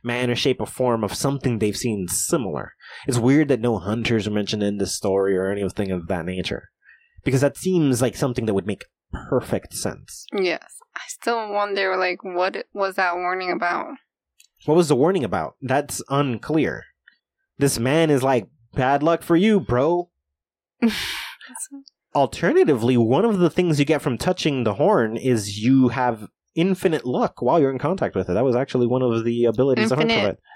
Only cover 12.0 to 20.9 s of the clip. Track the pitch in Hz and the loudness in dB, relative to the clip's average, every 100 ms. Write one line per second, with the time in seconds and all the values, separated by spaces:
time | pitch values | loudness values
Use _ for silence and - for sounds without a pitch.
12 | 185 180 190 180 185 226 - 202 196 190 | -2 -4 -6 -2 -2 -4 -10 -4 -4 0
13 | 185 175 180 185 185 170 175 175 - 269 | -2 -2 -4 -4 -4 -2 -2 -2 -6 -12
14 | _ _ _ _ _ _ - 160 160 131 | _ _ _ _ _ _ 2 2 4 4
15 | 156 190 110 90 76 - 127 135 139 - | 4 2 0 -2 -4 -8 -2 -2 -2 -8
16 | - 139 143 113 - 156 104 60 - _ | -2 -2 0 -4 -2 0 0 -4 -12 _
17 | _ _ _ _ _ - 139 117 123 156 | _ _ _ _ _ -2 -2 0 0 2
18 | 160 139 135 127 95 _ _ - 131 139 | 4 2 2 0 -2 _ _ -2 2 2
19 | 151 165 - 170 214 208 120 123 135 123 | 2 0 2 2 4 2 2 0 2 0
20 | - _ _ _ _ _ _ _ 226 | -4 _ _ _ _ _ _ _ -2